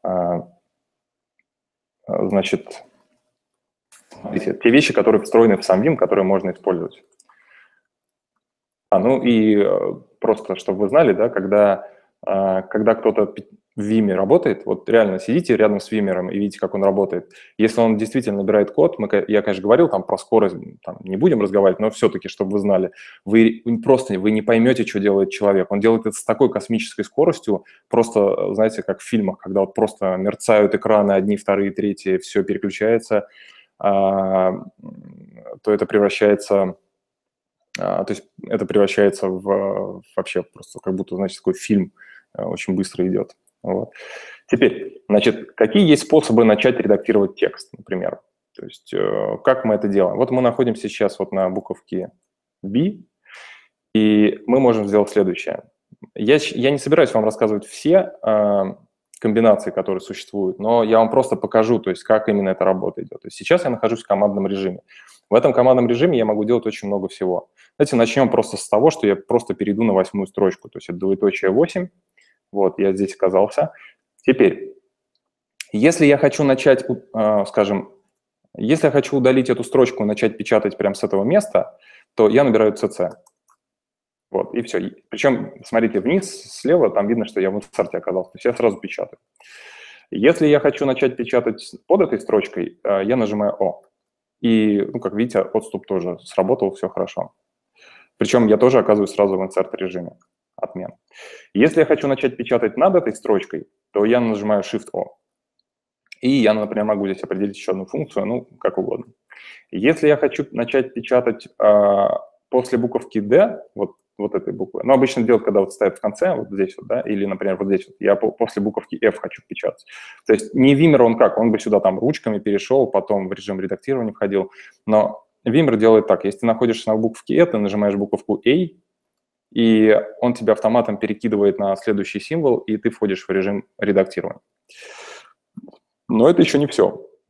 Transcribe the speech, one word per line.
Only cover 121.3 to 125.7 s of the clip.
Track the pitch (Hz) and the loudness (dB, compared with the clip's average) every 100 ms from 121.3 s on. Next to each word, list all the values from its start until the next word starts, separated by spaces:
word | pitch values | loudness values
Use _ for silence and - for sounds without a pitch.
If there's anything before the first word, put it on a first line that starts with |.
| - | 2
он | 113 | 0
бы | 107 | 0
сюда | - 104 | 0 2
там | 95 92 | 2 0
ручками | 120 151 - 104 | -2 -4 -4 -4
перешёл, | 107 101 - 135 123 | -2 -4 0 0 2
потом | 98 95 104 92 | -2 -2 -4 -4
в | |
режим | 95 95 95 | -10 -8 -8
редактирования | 92 92 - 135 113 | -6 -8 -6 -4 -4
входил, | 107 101 98 92 - - _ - | -6 -2 -2 -4 -10 -20 _ 0
но | 107 104 - _ _ - | 2 2 -4 _ _ -2
Vimeo | 127 156 | 2 2